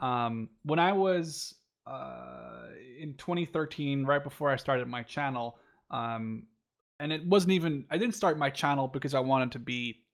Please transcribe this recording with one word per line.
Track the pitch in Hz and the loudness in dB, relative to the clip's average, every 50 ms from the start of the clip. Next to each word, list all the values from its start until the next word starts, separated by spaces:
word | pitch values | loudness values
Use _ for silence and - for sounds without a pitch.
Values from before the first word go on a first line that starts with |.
um, | - 127 123 120 120 117 113 113 110 - _ _ | -2 0 0 0 0 0 -2 -4 -6 -8 _ _
when | - 147 151 165 | -4 0 2 4
I | 170 185 | 4 4
was, | 202 190 190 190 185 180 165 160 147 - - - - _ _ _ _ _ - | 4 4 4 4 2 2 0 -4 -6 -10 -10 -12 -12 _ _ _ _ _ -16
uh, | - 135 131 - 65 64 62 62 62 62 60 60 62 60 58 - - - - 117 131 120 139 | -12 -12 -10 -10 -12 -12 -14 -14 -14 -16 -16 -14 -14 -14 -16 -16 -16 -18 -18 -20 -20 -18 -14
in | 160 151 139 | -12 -12 -12
twenty | - - - 175 175 170 | -10 -4 -2 -2 -2 -2
thirteen, | - - 165 156 151 - - 147 143 139 139 135 | -2 0 -2 -2 -2 -4 -4 -2 0 0 2 4
right | 135 143 143 143 | 4 2 2 2
before | 143 - - 147 143 | -2 -6 0 2 2
I | 135 | 2
started | 127 - - 135 127 123 123 | 2 2 2 2 2 0 -2
my | 123 120 | -6 -8
channel, | 117 - - 143 143 139 131 123 117 117 - - _ _ _ _ _ - | -8 -8 -6 -4 -2 -2 -2 -2 -4 -6 -8 -14 _ _ _ _ _ -8
um, | - 120 117 117 117 113 113 113 113 - - - _ _ _ _ _ _ _ _ _ - | -6 -4 -4 -4 -4 -4 -4 -6 -6 -8 -10 -16 _ _ _ _ _ _ _ _ _ -8
and | 147 151 | -6 -4
it | 156 156 160 | -4 -2 2
wasn't | 175 190 202 180 180 | 4 4 6 6 6
even, | 190 180 165 165 151 139 127 - | 4 4 4 2 0 -2 -2 -2
I | 156 170 | -2 0
didn't | 220 240 214 | 0 0 0
start | - - 180 156 156 | 2 2 2 4 4
my | 147 139 | 2 0
channel | 135 - - 147 143 139 135 131 | 0 2 2 2 2 2 0 0
because | - 139 - 139 | -2 -4 -4 0
I | 135 135 | 2 2
wanted | 131 131 135 131 127 123 | 4 4 4 4 2 0
to | - 131 | -2 -6
be | 117 123 123 123 120 120 113 _ _ _ | -6 -6 -4 -4 -4 -6 -6 _ _ _